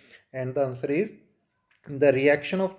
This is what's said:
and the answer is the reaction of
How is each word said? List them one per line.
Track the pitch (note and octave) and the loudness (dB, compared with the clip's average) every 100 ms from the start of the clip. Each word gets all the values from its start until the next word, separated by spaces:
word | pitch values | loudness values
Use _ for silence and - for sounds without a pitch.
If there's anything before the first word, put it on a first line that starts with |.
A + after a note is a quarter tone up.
| _ - _ C3 | _ -20 _ -10
and | B2+ | -6
the | C#3 C3+ | -4 -4
answer | B2 C#3 | -4 -4
is | D3 G#3+ - _ _ _ _ _ _ - C#3 | -2 -4 -8 _ _ _ _ _ _ -10 2
the | C#3+ | 4
reaction | C3 C#3+ D3 - F#3 | 4 4 2 0 -4
of | F#3+ | -4